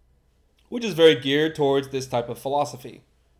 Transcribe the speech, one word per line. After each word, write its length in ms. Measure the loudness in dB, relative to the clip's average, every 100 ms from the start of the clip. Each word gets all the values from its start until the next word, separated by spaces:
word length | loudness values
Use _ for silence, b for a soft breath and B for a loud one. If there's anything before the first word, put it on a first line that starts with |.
| _ _ _ _ _ _ _
which 160 | -8 -6
is 80 |
very 220 | 6 6 6
geared 400 | 2 0 0 0
towards 340 | 0 0 -2
this 180 | -8 -4
type 220 | -4 -6
of 100 | -8
philosophy, 640 | -6 -4 -4 -8 -18 -20 _ _ _